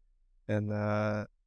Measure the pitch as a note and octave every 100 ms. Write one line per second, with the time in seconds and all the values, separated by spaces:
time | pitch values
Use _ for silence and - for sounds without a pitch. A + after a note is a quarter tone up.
0 | _ _ _ _ - G#2+ G#2 G#2 G#2 G#2
1 | G#2+ G#2 G2+ _